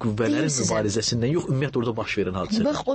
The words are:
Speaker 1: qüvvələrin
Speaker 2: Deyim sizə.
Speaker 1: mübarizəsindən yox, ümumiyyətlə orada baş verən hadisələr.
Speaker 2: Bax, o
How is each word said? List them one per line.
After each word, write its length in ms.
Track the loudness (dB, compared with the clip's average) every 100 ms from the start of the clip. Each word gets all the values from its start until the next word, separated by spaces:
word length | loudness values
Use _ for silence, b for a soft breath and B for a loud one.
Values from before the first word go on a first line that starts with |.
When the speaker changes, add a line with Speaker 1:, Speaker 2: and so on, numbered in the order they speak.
Speaker 1:
qüvvələrin 460 | -4 0 0 2 0
Speaker 2:
Deyim 20 | 0
sizə. 100 | 0
Speaker 1:
mübarizəsindən 640 | 0 0 0 0 0 2 0
yox, 100 | 0
ümumiyyətlə 260 | 0 0 0
orada 180 | -2 -2
baş 180 | -2 0
verən 220 | 0 0
hadisələr. 240 | -2 2
Speaker 2:
Bax, 180 | 2 0
o 80 | 0